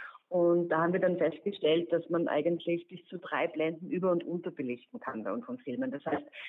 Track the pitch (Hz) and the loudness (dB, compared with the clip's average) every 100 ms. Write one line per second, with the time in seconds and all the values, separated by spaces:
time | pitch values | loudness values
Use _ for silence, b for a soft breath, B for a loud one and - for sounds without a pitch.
0 | B B - 180 175 175 170 160 170 180 | B B -2 2 6 6 4 2 2 4
1 | 185 175 160 - 202 196 151 165 170 165 | 2 2 0 0 -4 0 2 2 2 0
2 | 165 170 165 147 175 170 - 170 - 185 | 0 0 2 2 2 0 0 -2 -4 -16
3 | - 180 - 135 160 151 160 160 170 180 | -14 -14 -6 -2 -2 0 -2 -2 -4 0
4 | 185 175 - 175 170 - 131 123 - 117 | 2 2 0 -4 -4 -6 -6 -6 -8 -12
5 | - 110 104 120 120 123 - 123 262 143 | -8 -6 -4 -4 -6 -10 -8 -4 -4 -4
6 | - - - B | -4 -4 -6 B